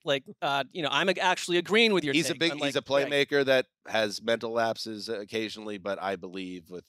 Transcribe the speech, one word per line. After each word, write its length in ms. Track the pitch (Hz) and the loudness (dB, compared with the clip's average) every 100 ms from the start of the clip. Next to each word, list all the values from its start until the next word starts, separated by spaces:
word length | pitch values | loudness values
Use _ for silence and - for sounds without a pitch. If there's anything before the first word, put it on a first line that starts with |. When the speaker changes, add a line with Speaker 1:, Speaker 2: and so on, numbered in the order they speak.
| 165 | -2
Speaker 1:
like, 180 | 139 135 - | -2 -4 -8
uh, 200 | 143 139 135 | -2 -2 -4
you 120 | 170 | -4
know, 60 | 147 | 0
I'm 180 | 139 185 | 2 2
ag-, 100 | 175 | 2
actually 380 | 185 175 - 175 | 2 0 0 0
agreeing 340 | 165 214 226 | 2 4 4
with 120 | 190 147 | 4 2
your 80 | |
Speaker 2:
He's 140 | 135 151 | 2 0
a 40 | |
Speaker 1:
take, 60 | 165 | 0
Speaker 2:
big, 120 | 165 | 0
he's 220 | 147 143 139 | 0 -2 -2
Speaker 1:
unlike 0 | |
Speaker 2:
a 60 | |
Speaker 1:
Greg. 280 | 127 139 139 | 0 2 2
Speaker 2:
playmaker 360 | 143 139 143 135 | 2 2 2 4
that 200 | 131 - _ - | 4 2 _ -4
has 340 | 110 107 95 | 0 0 -2
mental 300 | 110 113 117 | -2 -2 0
lapses 580 | 117 113 110 113 107 101 | 0 0 0 -6 -8 -8
occasionally, 680 | 110 104 110 110 104 107 101 | -8 -6 -4 -4 -6 -10 -8
but 200 | 98 95 | -6 -4
I 140 | 92 95 | -2 -4
believe 540 | 92 92 92 90 82 | -6 -8 -8 -10 -12
with 160 | 90 | -16